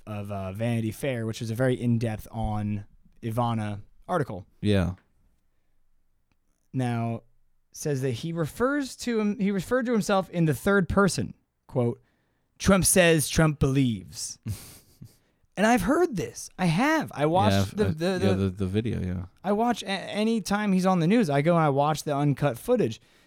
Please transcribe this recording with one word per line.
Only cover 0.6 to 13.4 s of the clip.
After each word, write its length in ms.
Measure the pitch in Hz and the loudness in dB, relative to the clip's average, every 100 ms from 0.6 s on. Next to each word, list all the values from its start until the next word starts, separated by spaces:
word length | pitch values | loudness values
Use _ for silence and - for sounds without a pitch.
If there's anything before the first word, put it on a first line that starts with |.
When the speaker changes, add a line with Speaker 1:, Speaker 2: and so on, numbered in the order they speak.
| 117 117 113 | -2 -2 -2
Speaker 1:
Fair, 340 | - 143 120 110 | -4 -6 -4 -6
which 140 | 110 | -6
was 100 | 113 | -6
a 60 | 113 | -2
very 240 | 127 127 | 0 0
in-depth 480 | 120 117 117 107 - | 0 0 0 -6 -10
on 540 | 113 110 107 104 104 101 - _ _ | -6 -4 -4 -4 -6 -8 -20 _ _
Ivana 560 | 117 113 117 113 107 101 - - - | -6 -2 -2 -2 -4 -8 -14 -18 -4
article. 380 | 180 131 95 - _ | -4 -4 -8 -14 _
Speaker 2:
Yeah. 300 | 104 98 87 92 _ _ _ _ _ _ _ _ _ _ _ _ _ _ _ _ _ | 2 2 2 -4 _ _ _ _ _ _ _ _ _ _ _ _ _ _ _ _ _
Speaker 1:
Now, 500 | 131 123 117 117 117 - _ _ _ _ | -4 -2 -2 -4 -6 -12 _ _ _ _
says 300 | - 156 139 | -10 -4 -2
that 100 | 135 | -2
he 220 | 117 165 | -4 -6
refers 600 | 165 151 - 247 294 262 - | -4 -4 -2 -2 -2 -6 -8
to 220 | - 226 | -4 -2
him, 200 | 208 202 | -2 0
he 100 | 202 | -2
referred 340 | 196 - 254 240 | -2 0 0 0
to 60 | |
himself 360 | 226 - 190 185 | 0 0 0 0
in 160 | 175 160 | 0 2
the 80 | |
third 360 | 131 202 202 175 | 2 2 2 2
person. 440 | - 196 - 98 - _ _ - | 2 2 2 -4 -8 _ _ -8
Quote, 340 | 131 120 117 _ _ _ _ _ - | -2 -2 -4 _ _ _ _ _ -2
"Trump 260 | - 190 165 | 2 4 4
says 440 | 190 170 165 - | 6 6 4 2
Trump 300 | - | 2